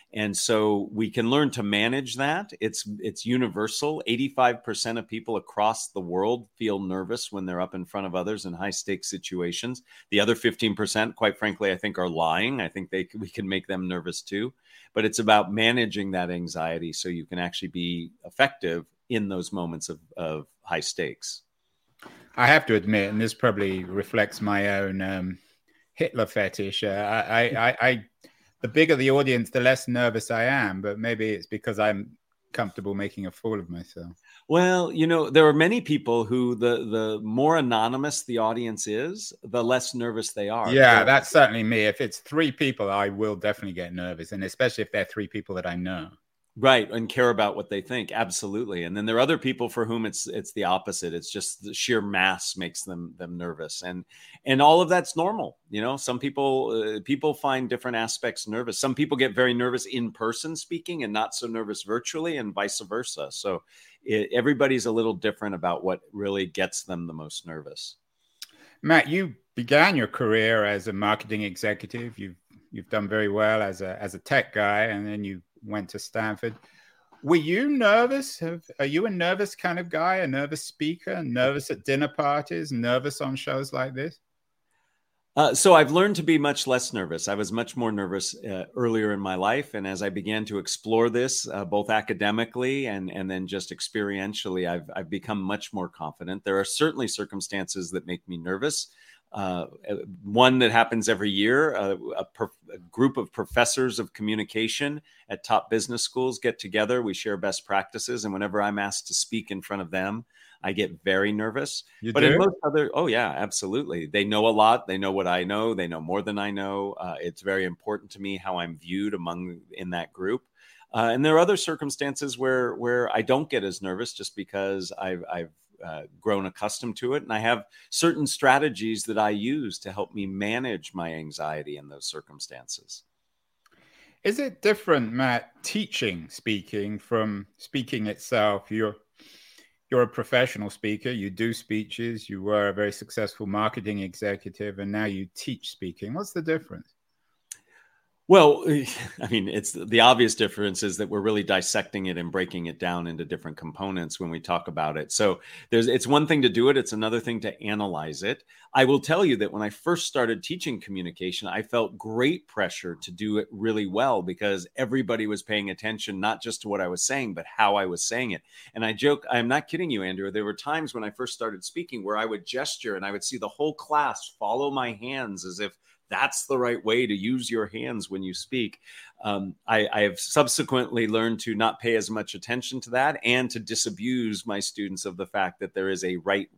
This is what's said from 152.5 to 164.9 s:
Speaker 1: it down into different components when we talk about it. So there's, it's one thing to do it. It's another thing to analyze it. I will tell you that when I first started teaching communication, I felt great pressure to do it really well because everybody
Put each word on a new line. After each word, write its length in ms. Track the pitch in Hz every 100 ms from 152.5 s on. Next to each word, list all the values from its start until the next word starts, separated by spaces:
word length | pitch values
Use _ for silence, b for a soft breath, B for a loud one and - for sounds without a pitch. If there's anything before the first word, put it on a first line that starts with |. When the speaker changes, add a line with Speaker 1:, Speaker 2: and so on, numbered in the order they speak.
| 90 85
Speaker 1:
it 120 | 80
down 300 | 90 87 85
into 160 | 82
different 320 | 82 - 82 78
components 640 | 80 78 98 92 78 -
when 100 | 87
we 80 | 82
talk 300 | 87 87 -
about 280 | 80 78 78
it. 140 | 76
So 300 | - 104 87 B B B
there's, 180 | 117 117
it's 180 | 127 120
one 220 | 147 156
thing 140 | 156
to 60 | 123
do 200 | 113 127
it. 80 | 139
It's 160 | -
another 260 | 107 110 117
thing 220 | 120 113
to 200 | 110 -
analyze 640 | 104 104 101 80 80 73
it. 220 | 98 - _ b b
I 120 | 135
will 160 | 131 139
tell 240 | - 170
you 120 | 185 117
that 120 | 104
when 120 | 104
I 80 | 104
first 360 | - 165 175 -
started 380 | 139 117 104
teaching 360 | - 175 156 110
communication, 680 | - 98 87 85 92 87 98
I 140 | 95
felt 360 | 107 120 110 101
great 480 | 110 113 135 180 -
pressure 480 | - 92 - 87 80
to 80 | -
do 280 | 87 107 104
it 100 | 104
really 360 | 104 113 107 101
well 360 | 98 135 110
because 420 | 90 87 104 95 87 -
everybody 500 | 123